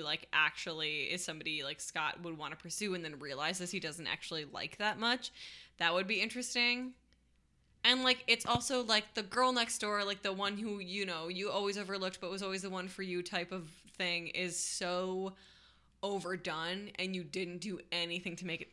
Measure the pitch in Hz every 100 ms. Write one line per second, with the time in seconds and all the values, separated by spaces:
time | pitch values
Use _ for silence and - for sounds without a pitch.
0 | 151 156 - 151 151 - - 160 151 151
1 | 135 175 175 156 156 156 139 156 - 165
2 | 151 - 175 160 151 156 170 - 208 185
3 | 160 143 143 135 156 185 175 190 160 165
4 | 156 - - 160 143 - - - 214 208
5 | 226 247 - - - - - - 170 175
6 | 190 214 220 240 247 247 240 240 254 254
7 | _ _ _ _ _ _ _ _ 233 254
8 | 254 247 - 233 - 240 233 254 233 214
9 | 208 - 196 247 254 254 233 - 208 208
10 | 202 196 202 190 196 202 220 202 180 196
11 | 190 165 165 185 202 165 202 202 190 196
12 | 190 185 180 190 196 190 196 185 185 190
13 | 190 180 175 185 180 185 160 170 - -
14 | 180 175 170 - 180 156 - - 180 180
15 | 185 185 190 190 - - - - _ _
16 | 202 202 180 185 180 160 165 185 208 -
17 | 185 185 160 160 180 175 202 180 - 175
18 | 170 175 180 175 185 165 -